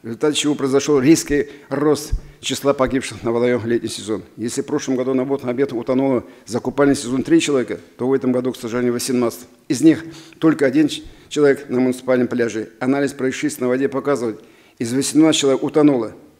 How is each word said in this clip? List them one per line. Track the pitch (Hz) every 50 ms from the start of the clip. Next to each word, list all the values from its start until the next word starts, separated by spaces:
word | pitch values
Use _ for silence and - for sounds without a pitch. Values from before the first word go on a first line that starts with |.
в | -
результате | 117 117 110 - 151 147 -
чего | - 147 147
произошел | 107 127 135 127 139 131 151 151 139
резкий | 123 143 165 151 - - 147 147 - - - - - -
рост | 135 135 147 151 147 147 - - - - - - - -
числа | - - 135 - - 139 139
погибших | - 131 123 117 131 120 - 113 98 87
на | 120
водоемах | 117 117 120 123 123 120 104
в | 113
летний | 117 117 107 117
сезон. | - - 101 101 110 - - - - -
Если | 107 117 120 139
в | 131
прошлом | - 147 147 - - 135
году | 123 127 127 135
на | 131 127
водных | 139 139 135 - 123
объектах | 123 120 143 139 127 113
утонуло | 117 - 131 127 135 135 131 117 - - - - -
за | - 107 117
купальный | 113 127 123 135 143 143 139
сезон | 135 - 117 127 135 120
три | - 156 165
человека, | - - 143 131 117 - 104 - - - _ -
то | 120 127
в | 135
этом | 135 135 131
году, | 123 127 123 127 117
к | -
сожалению, | - 117 107 123 123 123 120
восемнадцать. | 120 120 - 127 123 123 117 - - - - _ _ _ _
Из | 151 117
них | 131 160 151 - - - - - - - - -
только | - 160 151 156 143 131
один | 123 151 156 143
ч-, | - - - - - - - -
человек | - 151 147 143 139 135 - -
на | 117 123
муниципальном | 127 127 123 127 - - 127 127 123 113
пляже. | 120 120 117 107 101 110 107 - - _
Анализ | 131 127 135 139 143 135 139
происшествий | - 131 131 123 - - 147 - - 123
на | 123
воде | 123 131 139 135
показывает, | 135 131 120 143 143 - 120 117 104 - - - _ _ _ _ _ _
из | 127 117 123
восемнадцати | 135 139 - - 147 160 160 151 -
человек | - 139 135 131 -
утонуло | 143 135 156 147 147 143 123 113 104 - - - - _